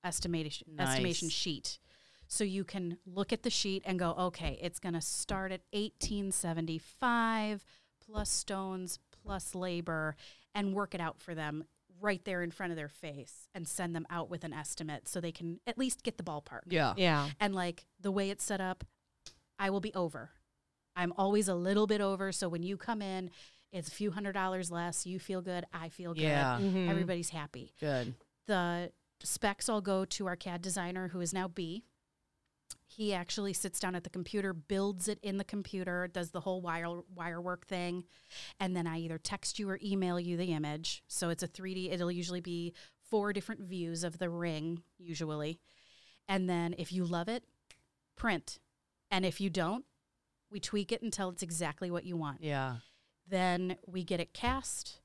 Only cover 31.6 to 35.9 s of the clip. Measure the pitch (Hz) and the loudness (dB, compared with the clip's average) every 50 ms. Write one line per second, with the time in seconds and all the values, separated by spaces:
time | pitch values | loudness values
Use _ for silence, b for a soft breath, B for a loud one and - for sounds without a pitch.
31.6 | 180 165 165 208 - _ _ _ _ _ _ _ _ _ _ _ _ _ _ _ | -4 -4 -4 -8 -8 _ _ _ _ _ _ _ _ _ _ _ _ _ _ _
32.6 | _ _ - _ _ _ - - 214 208 202 180 175 - - - 202 196 190 - | _ _ -16 _ _ _ -8 -4 -2 0 0 0 -2 -4 -4 -2 -2 0 0 0
33.6 | - 196 175 - - 185 180 175 175 175 - 185 180 - - 208 196 196 180 165 | -2 -2 -2 -2 -2 0 -2 -2 -4 -6 -6 -6 -6 -2 -2 -2 0 0 -2 -4
34.6 | 147 _ 208 196 196 202 208 180 175 - 208 196 - 208 196 196 196 - - 208 | -4 _ 0 2 2 2 0 0 -2 -2 -2 -2 -2 -2 -2 -2 -2 -2 -4 -6
35.6 | 190 - - 190 185 180 | -4 -4 -4 -4 -2 -2